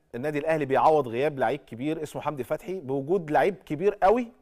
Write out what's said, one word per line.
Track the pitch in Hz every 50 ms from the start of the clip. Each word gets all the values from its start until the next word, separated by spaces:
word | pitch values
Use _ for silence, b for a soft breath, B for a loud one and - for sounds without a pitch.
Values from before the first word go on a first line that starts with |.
| _ _ -
النادي | 120 131 151 151 143
الاهلي | 147 160 160 156 147
بيعوض | 127 131 123 120 151 156 151 139 120
غياب | 110 120 139 156 143 131
لعيب | 123 113 135 147
كبير | - - 120 113 131 151 160 165 151
اسمه | - - 135 117
حمدي | 147 156 135 117
فتحي | - 156 156 - 175 185 190
بوجود | 147 123 135 143 135 143 185 202 165 147
لعيب | 151 139 143 196 190
كبير | - - - 156 143 190 202 196
قوي | - 180 190 220 254 240 233 - _